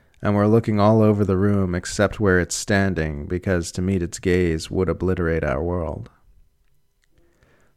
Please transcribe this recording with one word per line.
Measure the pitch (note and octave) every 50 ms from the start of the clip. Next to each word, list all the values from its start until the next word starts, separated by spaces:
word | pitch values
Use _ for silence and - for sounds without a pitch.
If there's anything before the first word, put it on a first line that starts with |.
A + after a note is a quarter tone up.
| _ _ _ -
and | - G#2 G2+
we're | G#2 G#2
looking | G#2+ A2 A#2 A2+ A2+ G#2+ G#2
all | G2+ G#2+ A2+ A2+
over | G#2+ G#2+ G#2 G2+ G#2
the | F#2 F#2+
room | F#2 G2 G#2 G2+ G2 F#2+ F2+ F2
except | F2 - - - - G2+ F#2+ - -
where | G#2+ F#2+ F2+ F2+
it's | E2+ - -
standing, | - - - G#2 G2 G2 G2 F2 E2 D#2 D#2 D2+ C#2+ D2
because | - F2+ F2 - G2+ F#2 F2 E2 -
to | - -
meet | F2+ F#2+ G2 F#2 E2+
its | D#2+ - -
gaze | - F#2+ F2 F2+ F2+ E2+ D#2+ D#2+ - -
would | - F2+ F#2 E2
obliterate | E2 - F2+ F#2 F#2 F2+ F2 E2 E2 D#2+
our | D2+ D2 C2 C#2 E2
world. | F2 F2+ F2+ E2 D#2 - - A#2 - _ _ _ _ _ _ _ _ _ _ _ _ _ _ _ _ _ _ _ _ _ _ _ _ _ _ _ _ _ _ _ _ _